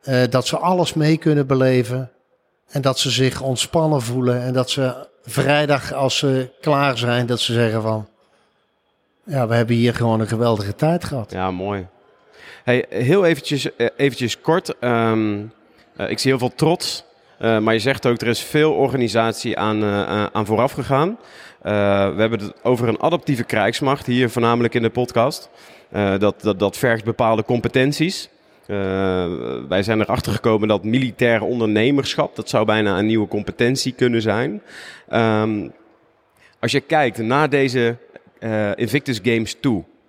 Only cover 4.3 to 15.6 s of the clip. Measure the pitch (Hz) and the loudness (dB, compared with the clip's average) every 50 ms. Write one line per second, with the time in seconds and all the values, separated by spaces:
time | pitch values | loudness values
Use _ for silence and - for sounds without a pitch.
4.3 | 123 123 123 127 127 131 123 - - 143 131 127 123 131 - - _ _ _ - | 0 0 -2 -2 -2 -2 -2 -2 -2 -2 -2 -2 -4 -8 -16 -20 _ _ _ -6
5.3 | - 139 131 135 147 147 151 143 143 131 - - 131 135 139 131 - - - 139 | -4 -2 0 2 2 2 2 2 0 -2 -2 -6 -4 -2 -2 0 0 0 2 2
6.3 | 131 131 127 123 _ _ - 156 147 139 143 139 127 117 117 120 120 123 120 117 | 2 0 -2 -4 _ _ 0 0 2 2 2 0 0 0 -2 0 0 0 0 0
7.3 | 123 113 - - 117 117 117 113 110 113 107 110 110 110 104 _ _ _ _ _ | -2 -2 -2 0 2 2 2 2 0 -2 -2 -2 -4 -4 -6 _ _ _ _ _
8.3 | _ _ _ _ _ _ _ _ _ _ _ _ _ _ _ _ _ _ _ 220 | _ _ _ _ _ _ _ _ _ _ _ _ _ _ _ _ _ _ _ -6
9.3 | 143 135 120 110 117 117 117 117 120 117 117 120 117 - 120 117 113 110 110 107 | -2 -2 0 2 2 2 2 2 2 2 4 2 2 0 0 0 2 0 0 -2
10.3 | 117 110 120 120 113 104 101 101 101 - 151 156 170 175 - - 147 127 107 - | -2 0 2 0 0 0 -2 -6 -4 -2 0 0 0 -2 -4 -6 -8 -8 -8 -8
11.3 | 95 92 92 95 92 90 95 101 101 98 90 90 _ _ _ _ _ _ _ _ | -6 -6 -4 -4 -4 -4 -6 -6 -6 -6 -8 -12 _ _ _ _ _ _ _ _
12.3 | _ - - - - - _ - 123 123 - - - 98 127 127 175 202 190 165 | _ -20 -20 -20 -20 -8 _ 0 0 0 -2 -4 -4 -2 0 2 2 4 4 2
13.3 | 170 156 - - 151 135 - - - - 120 110 - - 139 143 117 - 127 110 | 2 0 -2 -4 -4 -4 -4 -6 -4 -2 -2 -2 0 0 0 0 0 -2 -4 -4
14.3 | - - - - 160 185 - - - _ - 123 117 113 113 113 110 110 110 107 | -4 -4 -2 0 0 0 0 -4 -8 _ -2 0 0 2 2 2 2 0 0 -2
15.3 | 104 101 104 113 _ _ | -2 -6 -8 -12 _ _